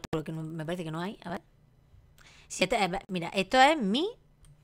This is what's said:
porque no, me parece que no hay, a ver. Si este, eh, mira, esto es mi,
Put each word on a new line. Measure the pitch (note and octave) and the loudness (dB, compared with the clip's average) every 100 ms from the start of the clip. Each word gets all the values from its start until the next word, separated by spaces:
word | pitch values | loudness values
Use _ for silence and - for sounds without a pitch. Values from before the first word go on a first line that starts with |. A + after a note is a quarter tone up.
| - | -4
porque | D#3+ D#3 | -4 -4
no, | D#3+ | -6
me | D#3 E3 D#3 | -6 -6 -6
parece | F3+ | -6
que | D#3+ | -4
no | D#3+ | -6
hay, | F3+ - | -6 -8
a | - | -10
ver. | F#3+ - _ - _ - - - - - - - | -10 -12 _ -20 _ -20 -20 -20 -20 -20 -20 -14
Si | - | -2
este, | F3+ A#3 | 0 2
eh, | F#3 F#3 - | 0 -2 -6
mira, | F#3 E3+ | -6 -4
esto | G3 F#3+ C4 | -4 2 6
es | C#4 D#4+ | 6 6
mi, | G3 A#3+ G4 B4 - _ - - | 2 0 0 -4 -18 _ -20 -20